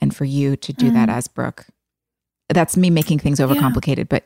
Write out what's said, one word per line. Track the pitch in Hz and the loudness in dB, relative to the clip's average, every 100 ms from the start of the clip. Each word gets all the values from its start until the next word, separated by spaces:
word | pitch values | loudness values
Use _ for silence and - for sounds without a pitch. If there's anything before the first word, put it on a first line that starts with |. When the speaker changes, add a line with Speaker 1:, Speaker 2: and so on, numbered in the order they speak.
Speaker 1:
and | 139 - | -2 -2
for | 139 | -2
you | 139 139 139 | 0 0 -2
to | - | -6
do | 143 240 | 0 2
that | 226 220 | 4 2
Speaker 2:
Mm-hmm. | 123 | 0
Speaker 1:
as | - | -6
Brooke. | - - - - _ _ _ _ _ _ _ _ | -6 -8 -8 -20 _ _ _ _ _ _ _ _
That's | 170 160 180 | -2 0 2
me | 180 | 2
making | 165 - 151 | 2 2 0
things | 147 143 | 0 0
Speaker 2:
Yeah. | 131 | 0
Speaker 1:
overcomplicated, | 143 131 120 151 127 113 | 2 0 0 -2 -2 -2
but | 139 | -4